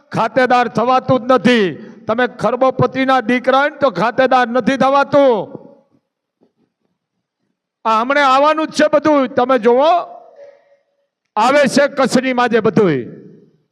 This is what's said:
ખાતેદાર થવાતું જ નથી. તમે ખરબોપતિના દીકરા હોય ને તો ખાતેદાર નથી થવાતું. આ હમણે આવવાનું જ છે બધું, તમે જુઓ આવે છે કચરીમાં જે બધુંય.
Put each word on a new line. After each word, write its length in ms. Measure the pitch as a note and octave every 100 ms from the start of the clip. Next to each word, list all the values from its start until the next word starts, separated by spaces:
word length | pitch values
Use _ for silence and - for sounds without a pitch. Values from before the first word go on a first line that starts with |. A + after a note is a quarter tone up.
| _
ખાતેદાર 560 | G#3 A3+ B3+ B3 B3 A#3
થવાતું 520 | G#3+ A#3+ B3+ C4 B3+
જ 120 | A#3+
નથી. 420 | C4 B3 A#3+ F#3 C3+ - - -
તમે 200 | A3+ B3
ખરબોપતિના 920 | - G#3 B3 C4 C4 B3 C4 C4 C4
દીકરા 400 | A#3 B3 B3 C4
હોય 100 | D4
ને 80 | D4+
તો 120 | C#4
ખાતેદાર 580 | E3+ A3 A#3 B3+ B3+ A#3+
નથી 300 | B3 G#3 C4
થવાતું. 880 | C4 C#4 C#4 C#4+ C#4 G#3+ C#3 - - - _ _ _ _ _ _ _ _ _ _ _ _ _ _ _ _ _ _ _ _ A3+
આ 160 | A3
હમણે 200 | B3 C#4+
આવવાનું 460 | C#4 C4 D4+ D#4 D#4
જ 40 |
છે 140 | - D4+
બધું, 360 | D4+ D4+ D4 B3+
તમે 300 | C4 B3 B3+
જુઓ 260 | A3+ B3 D#4 F4 - - - - - - _ _ _ _ _ _ _ G#3+
આવે 320 | A#3+ D4 C#4
છે 200 | C#4 C#4+
કચરીમાં 600 | - C4 B3+ C4 B3 B3
જે 100 | A3+
બધુંય. 360 | G#3+ G#3+ G3 C3+ G#2 - - - _ _ _